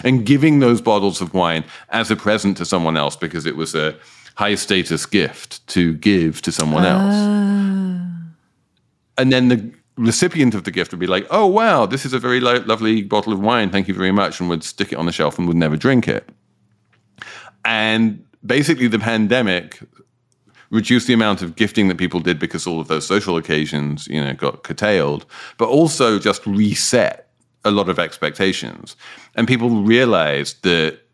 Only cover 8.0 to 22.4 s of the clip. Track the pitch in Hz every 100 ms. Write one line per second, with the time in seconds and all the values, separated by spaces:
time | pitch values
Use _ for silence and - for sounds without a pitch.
8 | 175 170 165 160 _ _ _ _ _ _
9 | _ - 131 127 123 120 107 - _ -
10 | 113 110 180 160 127 101 98 92 85 87
11 | 90 95 - 180 202 202 226 151 101 135
12 | 135 127 123 127 123 123 101 113 110 110
13 | 101 104 110 98 107 120 101 98 95 92
14 | 95 101 90 - 90 82 - - 98 65
15 | 85 82 78 - 87 85 78 78 131 127
16 | - 55 - _ _ _ _ _ _ _
17 | _ _ - - - _ 113 110 110 110
18 | 113 104 - _ 101 139 139 139 120 107
19 | 107 110 104 123 107 90 - - - _
20 | _ _ _ _ _ _ - 110 101 123
21 | 123 117 107 98 87 - 104 - 95 85
22 | 90 90 85 80